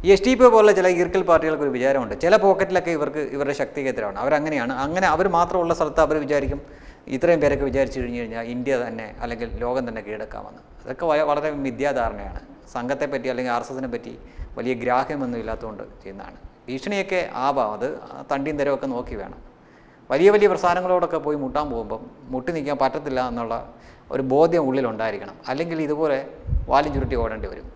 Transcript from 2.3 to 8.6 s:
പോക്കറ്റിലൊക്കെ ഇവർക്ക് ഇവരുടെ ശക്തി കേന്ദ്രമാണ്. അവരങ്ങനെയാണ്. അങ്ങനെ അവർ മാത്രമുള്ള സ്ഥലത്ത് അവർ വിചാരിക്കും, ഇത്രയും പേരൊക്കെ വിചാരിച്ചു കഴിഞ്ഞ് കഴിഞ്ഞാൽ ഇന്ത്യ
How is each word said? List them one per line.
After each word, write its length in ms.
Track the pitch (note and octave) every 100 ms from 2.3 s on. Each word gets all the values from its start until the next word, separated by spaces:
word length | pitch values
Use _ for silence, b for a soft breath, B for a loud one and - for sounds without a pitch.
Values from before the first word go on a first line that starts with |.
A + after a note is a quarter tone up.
| G#3
പോക്കറ്റിലൊക്കെ 540 | F#3+ F#3 F#3 F3+ E3+
ഇവർക്ക് 320 | D#3+ D3 D3 C#3 C#3
ഇവരുടെ 200 | C#3+ C#3+
ശക്തി 200 | C3+ - C3+
കേന്ദ്രമാണ്. 320 | A#2 G#2+ G2
അവരങ്ങനെയാണ്. 540 | B2+ D3+ G#3+ D4+ A#2+ B2+
അങ്ങനെ 220 | C#3 F3 F#3
അവർ 140 | D#3 G3 E3+
മാത്രമുള്ള 380 | E3+ F#3 E3+ E3
സ്ഥലത്ത് 220 | D#3 D#3+ D3+
അവർ 100 | D#3
വിചാരിക്കും, 360 | C#3+ D3 C#3 C#3+ - B B B -
ഇത്രയും 260 | B2+ E3+ E3
പേരൊക്കെ 240 | D3 C#3 C#3
വിചാരിച്ചു 280 | C3 C3 C3+
കഴിഞ്ഞ് 200 | A#2+ A#2+
കഴിഞ്ഞാൽ 240 | A#2 A2+ A#2
ഇന്ത്യ 200 | A#2+